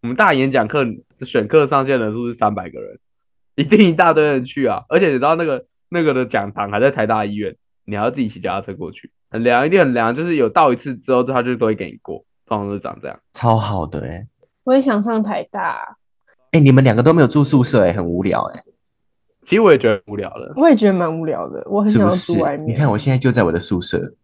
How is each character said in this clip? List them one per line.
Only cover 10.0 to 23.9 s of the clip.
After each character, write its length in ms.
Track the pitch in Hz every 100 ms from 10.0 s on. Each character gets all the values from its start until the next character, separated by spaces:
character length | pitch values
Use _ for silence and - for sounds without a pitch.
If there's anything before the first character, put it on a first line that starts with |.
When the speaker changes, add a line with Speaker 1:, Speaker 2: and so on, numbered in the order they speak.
| 113
Speaker 1:
就 100 | 127
是 120 | 175 156
有 120 | 117
到 240 | 175 156
一 40 | 165
次 200 | 143 123
之 160 | -
后， 100 | 127
他 200 | 123 131
就 120 | 123 120
都 100 | 113
会 80 |
给 120 | 104 90
你 80 | -
过， 240 | - 80 _ _ _
通 120 | 107
常 100 | 101
都 100 | 101
长 180 | - -
这 60 | -
样。 100 | - _
Speaker 2:
超 260 | - 117 113
好 260 | 101 98
的 160 | 78 73
欸。 240 | 62 85 113 _ _ _
Speaker 3:
我 100 | -
也 80 | 262
想 220 | 269 214
上 180 | 214 220
台 240 | 208 202 -
大。 460 | 202 170 - - _ _ _ _ _ _
Speaker 2:
欸， 80 | 165
你 120 | 139
们 100 | 131
两 100 | 131
个 80 | 110
都 100 | 135
没 80 | 165
有 60 | 127
住 180 | 147
宿 180 | 139 143
舍 200 | 123 120
欸， 100 | 92
很 120 | 92 85
无 160 | 90
聊 220 | 95 57
欸。 200 | - - _ _ _ _ _ _ _ _
Speaker 1:
其 120 | _ 202
实 40 |
我 120 | 214
也 40 | 151
觉 120 | 117
得 120 | 101 -
无 100 | 101
聊 140 | 92 -
了。 160 | - -
Speaker 3:
我 140 | 330
也 60 | 233
觉 100 | 208
得 60 |
蛮 280 | 190 165 160
无 60 | 160
聊 220 | 135 76
的， 120 | - -
我 140 | 202
很 80 | 208
想 100 | 220
要 60 | 185
住 320 | 180 - 170
外 160 | 156 143
面。 20 |
Speaker 2:
是 40 |
不 0 |
是？ 40 | 156
你 60 |
看 140 | 120 143
我 80 | 104
现 140 | 139
在 80 | 131
就 140 | 131
在 100 | 123
我 80 | 90
的 60 | 85
宿 200 | - 92
舍。 340 | -